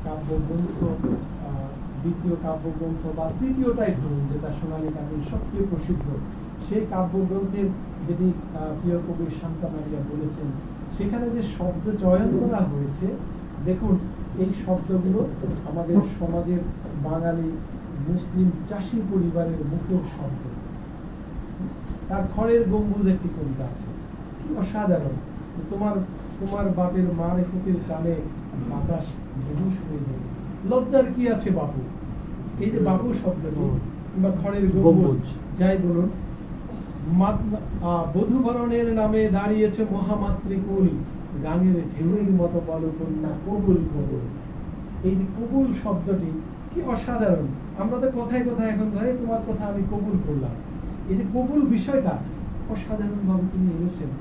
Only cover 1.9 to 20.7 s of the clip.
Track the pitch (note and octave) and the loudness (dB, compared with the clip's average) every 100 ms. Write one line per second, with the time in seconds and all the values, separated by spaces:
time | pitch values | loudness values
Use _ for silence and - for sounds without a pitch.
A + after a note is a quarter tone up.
1.9 | - E3+ E3+ F3+ E3+ E3+ D#3+ D#3+ D#3 E3 | -4 -2 -2 0 -2 -2 -4 -4 -4 -4
2.9 | D#3+ D#3+ D#3 D#3+ - C4 C4 B3 A3+ G#3 | -4 -4 -2 -4 -2 0 2 2 2 2
3.9 | F3 D3 C#3+ C#3 C#3+ D#3 D3 D#3+ D#3+ D#3 | 2 0 0 0 -2 -4 -4 -4 -4 -4
4.9 | D3+ D3 D3+ C#3+ D#3+ - G3+ F#3+ F3 - | -4 -4 -4 -4 -4 -4 -4 -2 -4 -2
5.9 | - - - - - - - - G#3 G#3 | -2 -2 -6 -6 -10 -12 -10 -4 -4 -2
6.9 | F#3 F3+ F#3 F#3 F#3+ G3 G#3 F#3+ - - | -2 -2 0 0 0 -2 0 -2 -2 -6
7.9 | - D3 F3 F#3 F3 - D#3+ D#3 D3 F3 | -8 -4 0 2 0 -4 -6 -6 -2 0
8.9 | F3 D#3+ E3 E3+ - E3 E3 E3+ D#3 D3+ | 0 0 -4 -4 -4 -6 -6 -4 -4 -6
9.9 | D3 C#3+ D3 D3+ D3 D3 C3 - - - | -6 -4 -4 -4 -4 -6 -6 -8 -10 -8
10.9 | - G3+ A#3 A#3+ A3+ G3+ - F3+ E3 G#3+ | -4 -2 0 0 0 -2 -2 -2 -2 -2
11.9 | G3+ F#3 F#3 A3+ B3 A#3 A3 E3+ C#3+ C#3 | 2 6 6 6 4 2 2 2 2 -2
12.9 | - F#3 D4 - - - - - F#3 A3 | -2 -2 -4 -6 -8 -10 -6 0 0 4
13.9 | F#3 - - - - F#3+ - - F#3 - | 2 2 -6 -8 0 0 0 0 0 2
14.9 | F#3 F3+ G#3 A#3+ - - - D3+ D#3+ E3 | 2 4 2 2 -2 -4 -4 -4 -4 4
15.9 | F3 - - E3 E3+ E3+ F3 F3+ - - | 4 4 -2 -2 0 2 0 0 -6 -6
16.9 | D3+ D3 E3 E3+ E3+ D#3+ D#3+ - - - | -4 -2 0 0 0 0 -4 -6 -8 -8
17.9 | - D3 F3+ - F#3 F#3 - - G#3 F#3 | -6 0 0 0 4 4 4 -4 -4 -2
18.9 | A#3 F#3+ F#3+ E3+ E3 E3 D#3+ C#3+ E3+ - | -2 0 2 2 2 0 0 -2 -2 0
19.9 | F#3 D#3 - C#3 C3 - - - | 0 0 -6 -6 -4 -6 -8 -8